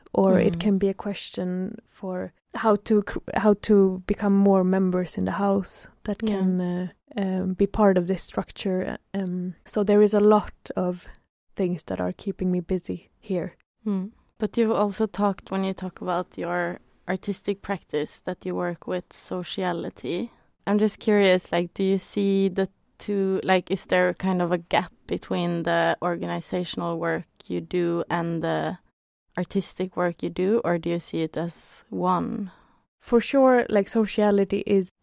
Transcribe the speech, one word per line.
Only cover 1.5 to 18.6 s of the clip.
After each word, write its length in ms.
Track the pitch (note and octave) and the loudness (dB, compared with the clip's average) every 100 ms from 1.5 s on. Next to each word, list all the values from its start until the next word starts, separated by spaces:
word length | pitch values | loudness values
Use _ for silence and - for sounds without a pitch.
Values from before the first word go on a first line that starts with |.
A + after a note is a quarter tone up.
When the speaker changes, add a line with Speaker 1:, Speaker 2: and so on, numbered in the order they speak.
| F3+ F#3 - _ | -4 -6 -8 _
Speaker 1:
for 460 | - F#3+ F#3 F#3 _ _ | -14 -10 -8 -10 _ _
how 220 | - A3+ G#3 | -2 2 2
to 260 | - G#3+ | 4 2
cr-, 160 | - - - - | 2 -6 -4 2
how 180 | G#3+ G#3 | 4 4
to 400 | - G3+ F#3+ F#3 - | 4 6 6 2 -4
become 280 | G3+ G#3 | -2 2
more 300 | G3 G3 F#3+ | 4 6 6
members 520 | F#3 F#3+ F#3 F3+ F3 - | 4 2 2 0 -2 -4
in 60 | F#3 | -4
the 60 | F3+ | 0
house 500 | G3+ G3 F#3+ - - _ | 0 0 -2 -12 -18 _
that 180 | - G3+ | -8 -4
Speaker 2:
Yeah. 140 | A3 G3+ | -2 0
Speaker 1:
can, 220 | F#3 F3+ | 0 0
uh, 280 | F3+ F3 F#3 - _ - | 0 -4 -6 -10 _ -4
um, 360 | F#3+ F#3 F#3 | -2 -2 -2
be 120 | F#3 G3 | 0 0
part 320 | - G#3 F#3 | 4 4 4
of 80 | F3 | 2
this 160 | F#3 | -4
structure. 720 | - - - - G3+ F#3 - - _ | -4 -6 -6 -6 -4 -2 -2 -6 _
Um, 400 | G3+ F#3 F3+ F3+ - | -6 -4 -4 -6 -10
so 180 | - A3 | -6 -2
there 180 | G3+ G#3 | 4 6
is 120 | G#3 | 6
a 60 | G#3 | 6
lot 500 | G#3 G#3+ - - - - | 6 6 2 -14 -10 -4
of 300 | F3+ F3+ - - _ _ _ | -4 -4 -12 -20 _ _ _
things 280 | - F#3 F3+ | -4 -2 -2
that 160 | - F#3 | -6 -4
are 120 | F3+ | -4
keeping 380 | - - - F#3 | -6 -8 -4 -2
me 100 | F3+ | -2
busy 500 | E3 F#3 - F3+ _ _ | -2 -4 -4 -10 _ _
here. 360 | - F#3 E3+ - _ _ A3 | -6 -4 -4 -10 _ _ -4
Speaker 2:
Mm. 240 | G3 F#3+ _ _ - | -4 -4 _ _ -6
But 180 | G#3 - | -4 0
you've 140 | A3 | 2
also 360 | G#3+ G#3 F#3+ A3 | 2 0 0 -4
talked, 440 | - G3+ G3 - | 0 -2 -2 -6
when 140 | G3 | -4
you 80 | F#3+ | -4
talk 280 | F#3+ F#3 - | -4 -8 -8
about 360 | F3+ F3 F3+ - | -4 -4 -4 -8
your 420 | E3+ F3 E3+ F3+ _ _ - | -4 -2 -4 -6 _ _ -8
artistic 540 | F#3 - F#3+ - G3 | -6 -4 -6 -4 -6
practice, 580 | - G3 - D3+ D3+ - | -4 -8 -4 -4 -4 -8
that 240 | - F#3 | -10 -8
you 100 | F#3 | -6
work 320 | F3+ | -4